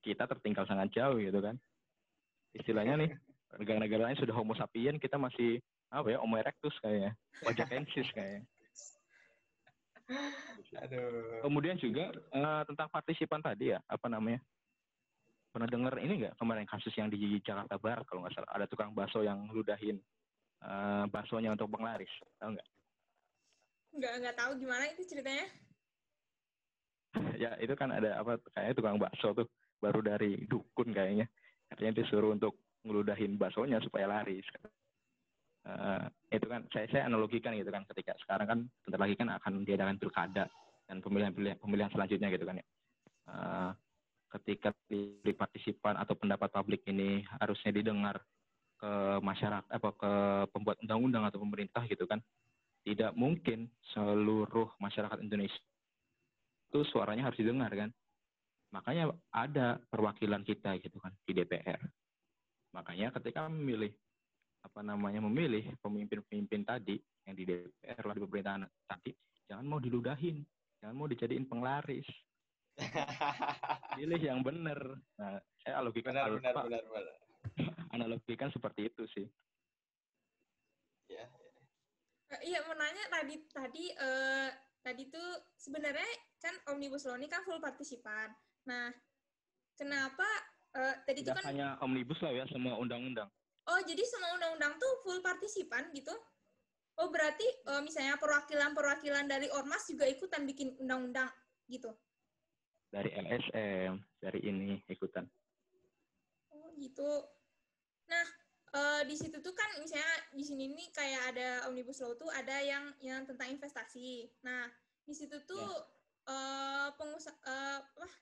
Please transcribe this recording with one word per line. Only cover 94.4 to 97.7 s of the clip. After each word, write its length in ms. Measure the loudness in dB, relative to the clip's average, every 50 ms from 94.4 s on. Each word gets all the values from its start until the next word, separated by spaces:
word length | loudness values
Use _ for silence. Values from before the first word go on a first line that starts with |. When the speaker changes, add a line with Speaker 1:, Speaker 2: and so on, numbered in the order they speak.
| -2 -2 0 2 0 0 0
Speaker 3:
tuh 160 | 2 2 2 2 0
full 220 | 0 -4 -4 0
partisipan 680 | 0 0 -2 0 -4 -4 -4 -4 -4 -2 -2 -4 -4 -4 -8
gitu? 180 | -10 -8 -6 -8 -8 -10 -16 _ _ _ _ _ _ _ _ _ _ _ _ _ 0
Oh, 100 | 0 2
berarti, 380 | 4 4 2 2 2 2 0
eh, 340 | 0 0 0 -4 -2